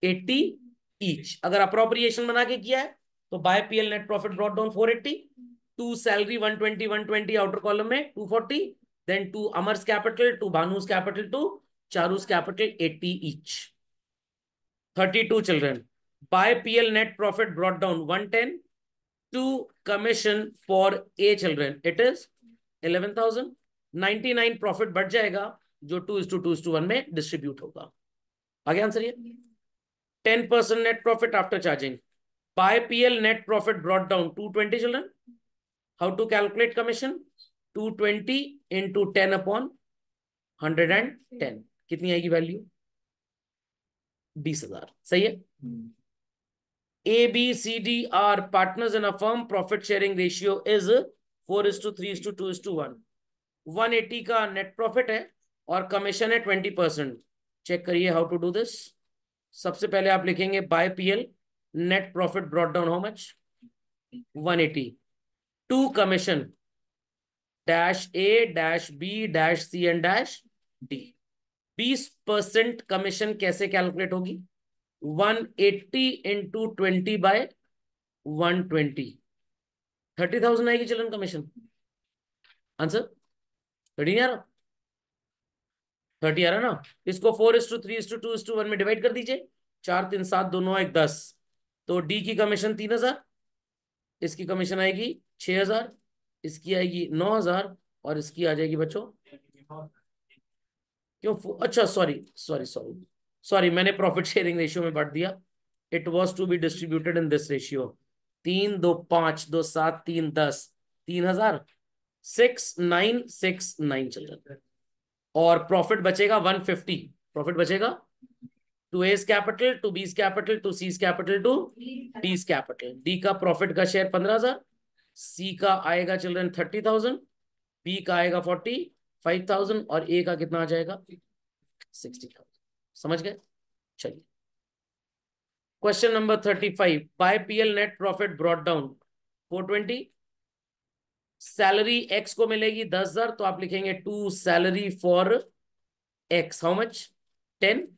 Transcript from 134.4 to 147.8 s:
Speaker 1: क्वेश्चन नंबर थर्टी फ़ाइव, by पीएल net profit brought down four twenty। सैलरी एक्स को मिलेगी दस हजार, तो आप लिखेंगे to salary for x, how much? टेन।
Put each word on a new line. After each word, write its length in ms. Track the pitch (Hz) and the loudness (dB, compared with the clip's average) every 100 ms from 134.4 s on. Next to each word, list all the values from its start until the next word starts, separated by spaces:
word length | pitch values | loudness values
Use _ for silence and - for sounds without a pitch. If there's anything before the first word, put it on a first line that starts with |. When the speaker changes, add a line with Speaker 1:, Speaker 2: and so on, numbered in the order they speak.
| _ _ _ _ _ _ _ _ _ _ _ _ _ _ | _ _ _ _ _ _ _ _ _ _ _ _ _ _
Speaker 1:
क्वेश्चन 300 | 208 196 233 | 0 2 4
नंबर 280 | 220 214 214 208 | 2 2 2 2
थर्टी 240 | 190 202 185 | 0 0 2
फ़ाइव, 340 | 190 151 151 _ | 2 2 -2 _
by 160 | 180 208 196 | 2 2 0
पीएल 280 | 214 220 202 | 0 2 2
net 220 | 208 202 | -2 -2
profit 400 | 196 190 208 151 | -4 -2 -4 0
brought 260 | 165 170 156 | 0 0 0
down 220 | 165 135 127 _ _ _ _ _ | -2 -2 -12 _ _ _ _ _
four 120 | 175 185 | -8 -2
twenty। 340 | 208 202 247 - _ _ _ _ _ _ _ _ _ _ _ _ _ | -2 -2 -8 -8 _ _ _ _ _ _ _ _ _ _ _ _ _
सैलरी 580 | - - 196 202 214 240 - | -18 0 4 4 4 0 0
एक्स 200 | 196 214 | -4 -4
को 140 | - 226 | -2 0
मिलेगी 360 | 220 220 220 226 | 2 0 -2 -4
दस 240 | 185 190 | -2 -2
हजार, 220 | 165 233 | -2 -4
तो 120 | 226 | -2
आप 160 | 196 180 | -4 -4
लिखेंगे 320 | 185 190 190 185 | -4 -4 -4 -4
to 280 | - 208 202 | -6 -4 -4
salary 540 | 185 - 170 185 185 202 185 | -2 2 4 4 0 -2 -2
for 460 | 180 175 185 240 - _ _ _ _ _ _ _ _ | 2 4 4 2 0 _ _ _ _ _ _ _ _
x, 320 | 170 170 - | -2 -2 -2
how 100 | 165 185 | -2 0
much? 280 | 226 - - _ _ _ _ _ | -2 -6 -16 _ _ _ _ _
टेन। 260 | 190 226 | 0 0